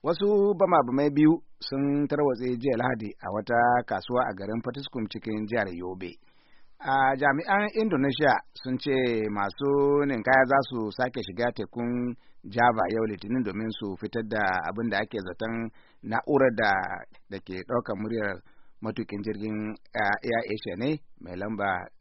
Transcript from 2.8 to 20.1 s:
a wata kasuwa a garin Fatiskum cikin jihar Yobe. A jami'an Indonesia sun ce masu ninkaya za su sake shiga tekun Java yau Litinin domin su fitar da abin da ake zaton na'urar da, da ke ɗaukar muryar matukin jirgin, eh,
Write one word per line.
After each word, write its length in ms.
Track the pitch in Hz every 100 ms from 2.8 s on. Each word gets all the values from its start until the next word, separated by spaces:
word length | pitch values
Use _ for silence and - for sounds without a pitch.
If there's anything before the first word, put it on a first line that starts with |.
| 123 120 107
a 160 | - -
wata 280 | 104 107 120 120 123
kasuwa 400 | 117 98 - 123
a 120 | 117
garin 280 | 98 98 113
Fatiskum 420 | 123 127 135 123 107
cikin 380 | 107 110 107 107
jihar 200 | 113 98
Yobe. 440 | 87 90 92 90 - - _ _ - - -
A 400 | - 135 131 135
jami'an 480 | 139 139 170 196 208
Indonesia 600 | 220 220 151 139 127 147 120 -
sun 280 | - 131 127
ce 160 | 151 135 127 113 107
masu 760 | 104 101 98 139 143 143 143
ninkaya 400 | 143 123 107 131 131
za 120 | 139
su 280 | 131 123 107
sake 320 | - 127 127
shiga 260 | 98 92 120
tekun 640 | - 101 120 120 120 123 120 - -
Java 440 | - 117 120 113 92
yau 140 | 110 110
Litinin 380 | 101 101 127
domin 260 | 107 92 110
su 260 | 107 104 92
fitar 280 | 107 117 110
da 160 | 107 98 92 82
abin 240 | 101 117
da 80 | 98
ake 200 | 107 113
zaton 500 | 92 87 110 113 113 - - -
na'urar 480 | 110 110 - 143 131 113
da, 160 | 107 95 92 90 - - -
da 100 | 95
ke 240 | - 92
ɗaukar 320 | 92 120 117 98
muryar 460 | 110 113 104 90 - - - -
matukin 420 | 110 107 107 101
jirgin, 360 | 104 104 107 107 107 107 -
eh, 200 | - 104